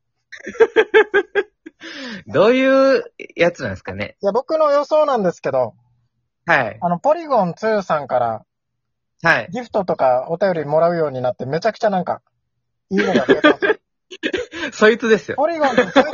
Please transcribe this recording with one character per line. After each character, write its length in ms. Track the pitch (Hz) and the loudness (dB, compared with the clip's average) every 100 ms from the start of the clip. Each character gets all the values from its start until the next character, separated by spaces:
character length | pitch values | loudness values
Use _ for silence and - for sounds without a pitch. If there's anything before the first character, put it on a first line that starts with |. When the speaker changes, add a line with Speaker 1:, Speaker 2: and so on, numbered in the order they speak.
| _ _ _ | _ _ _
Speaker 1:
<laughs> 2000 | - - - 453 - - 440 415 392 - 403 392 _ - _ 330 302 254 202 - | -20 -8 0 0 2 2 4 4 0 -2 -4 -6 _ -20 _ -18 -16 -14 -14 -4
ど 200 | - 208 | 2 4
う 60 | |
い 440 | 254 262 269 269 262 | 4 4 4 4 2
う 60 | - - - - | -2 -14 -10 -2
や 160 | 170 | -2
つ 80 | 170 | 0
な 80 | 123 | -8
ん 20 | |
で 40 | 92 | -8
す 60 | - | -10
か 80 | |
ね。 240 | 95 104 - | -10 -10 -6
Speaker 2:
い 40 | 196 | -4
や、 80 | |
僕 240 | 208 269 320 | -4 -2 0
の 120 | 311 | 2
予 140 | 285 | 2
想 220 | 285 311 302 | 2 2 2
な 120 | 247 | 2
ん 60 | |
で 80 | 185 | 0
す 100 | - | -2
け 100 | 151 | -2
ど。 240 | 135 120 - _ _ _ _ _ _ - | -2 -2 -6 _ _ _ _ _ _ 0
Speaker 1:
は 160 | 156 | 0
い。 140 | 117 107 | 0 -4
Speaker 2:
あ 80 | 175 | -4
の、 100 | 175 | -2
ポ 140 | 277 | 0
リ 120 | 330 311 | -2 0
ゴ 200 | 254 180 | 0 0
ン 80 | |
ツ 140 | 156 220 | -2 -2
ー 140 | 214 | -2
さ 160 | 185 156 | -2 -4
ん 80 | 139 | -2
か 100 | 127 | -2
ら、 260 | 117 110 _ _ _ _ _ _ _ _ | -2 -4 _ _ _ _ _ _ _ _
Speaker 1:
は 180 | 165 143 | 0 0
い。 40 | 110 | -2
Speaker 2:
ギ 80 | 202 | -10
フ 100 | 233 | -6
ト 140 | 220 180 | -4 -2
と 100 | 165 | 0
か 300 | 131 127 139 | 0 0 -2
お 80 | 170 | -2
便 160 | 196 | -2
り 140 | 170 143 | -2 -2
も 160 | 156 | 0
ら 80 | 170 | 2
う 80 | 170 | 0
よ 100 | 151 | -2
う 40 | |
に 100 | 127 | -2
な 100 | 127 | -4
っ 60 | - | -4
て、 80 | 127 | -6
め 160 | 156 | -4
ち 60 | 220 | -4
ゃ 40 | |
く 60 | - | -2
ち 80 | 220 | -2
ゃ 40 | |
な 120 | 190 | -2
ん 20 | |
か、 180 | 170 - _ _ _ _ _ _ - | -4 -8 _ _ _ _ _ _ -6
い 60 | 190 | -2
い 20 | |
ね 160 | 202 | 2
が 120 | 190 - | 0 2
増 80 | |
え 80 | - | 2
た 80 | 302 | 2
ん 0 | |
で 60 | - | 2
す 60 | 415 | 0
よ。 100 | 427 _ _ _ - | -2 _ _ _ -12
Speaker 1:
<laughs> 540 | - - - 330 302 - | -8 -8 -8 -10 -10 2
そ 140 | 214 | 2
い 80 | 226 | 4
つ 100 | 226 | 2
で 120 | 214 | 0
す 120 | - | -2
よ。 60 | - | -4
Speaker 2:
ポ 100 | 311 | -2
リ 120 | 330 | 0
ゴ 80 | 285 | 0
ン 20 | |
っ 60 | 240 | 0
て 80 | |
そ 180 | 196 285 | 0 2
い 20 | 277 | 2